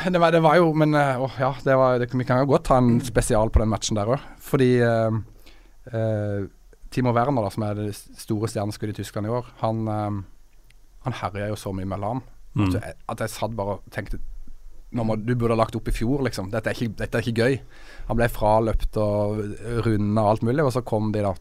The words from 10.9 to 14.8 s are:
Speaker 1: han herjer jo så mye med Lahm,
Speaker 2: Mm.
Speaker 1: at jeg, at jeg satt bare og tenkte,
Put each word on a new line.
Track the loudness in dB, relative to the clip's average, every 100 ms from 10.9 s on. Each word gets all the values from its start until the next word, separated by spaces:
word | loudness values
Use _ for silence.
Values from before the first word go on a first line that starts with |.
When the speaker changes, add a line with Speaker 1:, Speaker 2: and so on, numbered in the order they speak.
| -10
Speaker 1:
han | -8
herjer | -6 -6 -6 -6
jo | -6
så | -6
mye | -6 -6
med | -4
Lahm, | -4 -6 -8 -20 -8
Speaker 2:
Mm. | -2 0
Speaker 1:
at | 0
jeg, | -6 -14 -12
at | -6
jeg | -8
satt | -6 -6 -4
bare | -4 -6
og | -8
tenkte, | -12 -8 -6 -6 -8 -12 -12 -14 -18